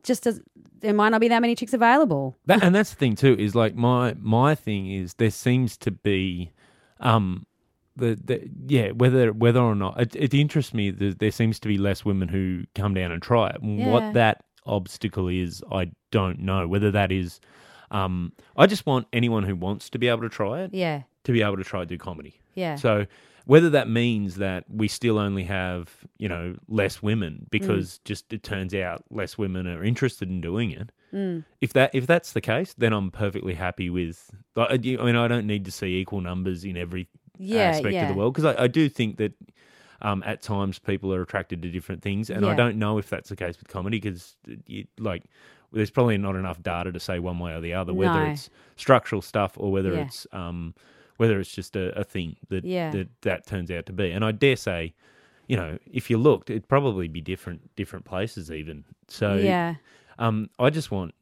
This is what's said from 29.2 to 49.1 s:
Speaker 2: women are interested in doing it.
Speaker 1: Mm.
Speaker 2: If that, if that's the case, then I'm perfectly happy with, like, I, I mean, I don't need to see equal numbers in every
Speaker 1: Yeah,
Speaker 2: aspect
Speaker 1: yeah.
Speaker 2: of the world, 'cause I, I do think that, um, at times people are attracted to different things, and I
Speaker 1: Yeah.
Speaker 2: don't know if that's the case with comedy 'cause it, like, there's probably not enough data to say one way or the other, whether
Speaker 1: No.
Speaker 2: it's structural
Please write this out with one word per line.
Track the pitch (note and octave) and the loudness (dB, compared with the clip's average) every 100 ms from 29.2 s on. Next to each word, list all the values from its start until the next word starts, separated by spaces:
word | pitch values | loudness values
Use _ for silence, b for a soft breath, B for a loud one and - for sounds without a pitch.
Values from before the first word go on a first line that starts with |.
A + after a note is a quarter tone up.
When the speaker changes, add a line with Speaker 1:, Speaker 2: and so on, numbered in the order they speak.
| F2+ - | -8 -4
Speaker 2:
women | G2 F#2 F2+ | -4 -4 -6
are | E2+ | -4
interested | G2+ B2 C3 - F#2 | -2 0 -2 -2 -6
in | F#2 | -6
doing | E2 G2+ A2+ | -4 -2 -4
it. | - A2+ _ _ | -6 -14 _ _
Speaker 1:
Mm. | G3 F#3+ E3+ D#3 _ | -6 -4 -6 -10 _
Speaker 2:
If | C3 | 0
that, | C3+ C3+ | 2 2
if | C3+ B2+ | 0 2
that's | E3+ - | 0 0
the | - | -6
case, | - A#2 F#3+ - | -2 -2 -4 0
then | A#2 | 0
I'm | G#2+ F#2+ | 2 -2
perfectly | - G#2 F#2+ - | -2 -4 -4 -6
happy | E2 F#2 - F2+ | -4 -6 -4 -4
with, | F2+ E2+ E2 - G2+ _ | -2 -4 -8 -20 -20 _
like, | - A2+ | -2 2
I, | |
I | B2+ A#2+ B2 | 2 0 0
mean, | A#2+ A#2+ | 2 4
I | A#2 | 2
don't | A#2+ G#2 | 0 0
need | G#2 | -2
to | F#2+ | -4
see | - F#2+ F#2 | -6 -4 -2
equal | F#2 G2+ | -2 -6
numbers | F2+ F#2 F#2 F2+ | -4 -4 -4 -4
in | F#2+ F2 | -8 -8
every | F2 F#2 F#2+ _ _ - | -8 -8 -10 _ _ -14
Speaker 1:
Yeah, | F#3+ A3 | -2 2
Speaker 2:
aspect | F#3+ D#3 A2+ | 2 2 0
Speaker 1:
yeah. | C3 | 0
Speaker 2:
of | B2+ | 0
the | |
world, | F#2+ A2 | 0 0
'cause | C3+ | 2
I, | D#3 - | 0 2
I | B2 | 2
do | D#3 D3 | 4 0
think | - A2+ F#2+ | 0 -4 -2
that, | G#2+ - - b b b b b | -4 -4 -20 b b b b b
um, | G#2 G2 G#2 | -4 -4 -4
at | A2 | -8
times | - G2+ G2 F#2 | -4 -2 -2 -4
people | - G2 G2 | -4 -4 -2
are | F#2 | -4
attracted | F2+ G2+ F2 F2 | -4 -6 -6 -8
to | F2 | -8
different | F2 - G2 | -10 -10 -8
things, | G2+ G2+ A2 | -6 -6 -6
and | G2 | -2
I | G2+ | 0
Speaker 1:
Yeah. | G#2+ | 2
Speaker 2:
don't | A#2+ G#2+ | 2 2
know | G#2 G#2+ | -2 -2
if | G2+ | -4
that's | G2 - | -8 -8
the | G2 | -8
case | F2+ E2+ | -8 -8
with | - | -12
comedy | G2 F#2+ A2 | -8 -4 -4
'cause | G2+ F2 - _ - A1+ - | -6 -10 -16 _ -20 -20 -16
it, | G#2 - - | -16 -16 -8
like, | A2 F2 _ b b b b | -6 -6 _ b b b b
there's | A2 G#2+ | -4 -2
probably | - A#2+ G#2 | 2 2 2
not | G2 | 0
enough | F#2+ F#2 E2+ | -4 -6 -6
data | F2+ E2+ F2 | -6 -4 -6
to | F2 | -8
say | - F2+ | -6 -6
one | F2 F2 | -4 -6
way | F2 | -6
or | E2 | -8
the | E2 | -6
other, | F2 F#2 | -6 -4
whether | F#2 F#2+ E3 | 0 2 2
Speaker 1:
No. | D#3 | 0
Speaker 2:
it's | D3 - b b | -4 -12 b b
structural | - - B2+ - | -10 4 4 4